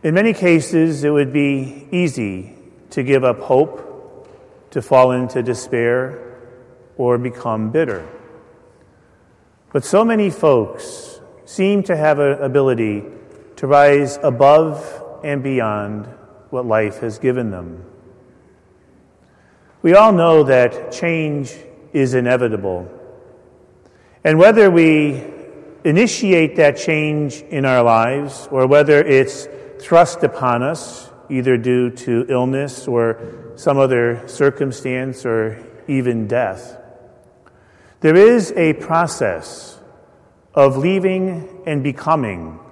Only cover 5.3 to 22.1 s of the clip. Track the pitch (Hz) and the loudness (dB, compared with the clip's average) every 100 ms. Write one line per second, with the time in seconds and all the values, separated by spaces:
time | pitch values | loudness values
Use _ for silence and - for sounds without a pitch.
5.3 | 127 123 123 - 120 117 123 127 - - | -4 -4 -6 -4 -2 0 -2 -4 -12 -18
6.3 | - - - _ _ _ - 123 120 120 | -20 -20 -20 _ _ _ -4 -2 0 -2
7.3 | 120 117 110 110 143 151 95 78 - - | -8 -6 -4 -2 -2 -2 -6 -12 -20 -20
8.3 | - _ _ _ _ _ _ _ _ _ | -20 _ _ _ _ _ _ _ _ _
9.3 | _ _ _ _ 147 - 190 226 226 202 | _ _ _ _ -6 0 2 2 0 -2
10.3 | - 160 127 104 - - - - - - | 0 2 2 0 -8 -16 -18 -20 -20 -20
11.3 | - - - 190 202 190 165 151 147 143 | -20 -16 -4 0 0 -2 0 0 2 0
12.3 | 139 139 135 135 120 110 104 - - - | 0 -2 0 0 0 -2 -4 -10 -20 -20
13.3 | - - - 135 143 143 143 139 - 147 | -20 -20 -10 2 6 6 4 0 -2 -4
14.3 | 123 139 151 160 147 - - - - 151 | 4 6 6 4 -6 -12 -16 -18 -14 -8
15.3 | 143 135 131 113 104 104 107 107 - - | -6 -4 -2 -2 -4 -6 -10 -14 -20 -20
16.3 | - _ 127 123 110 107 - 117 107 131 | -20 _ -8 -2 -2 -2 -6 -10 -4 -4
17.3 | 127 113 92 85 85 - - - _ _ | -2 -6 -10 -14 -18 -20 -20 -20 _ _
18.3 | _ _ _ _ _ _ _ _ _ _ | _ _ _ _ _ _ _ _ _ _
19.3 | _ _ _ _ _ 165 190 220 190 170 | _ _ _ _ _ 4 6 6 4 4
20.3 | 160 139 127 120 - - - 170 165 156 | 4 4 4 2 -2 -14 -8 -4 -4 -4
21.3 | 147 135 - - - - 151 131 | -6 -8 -14 -20 -20 -8 -2 0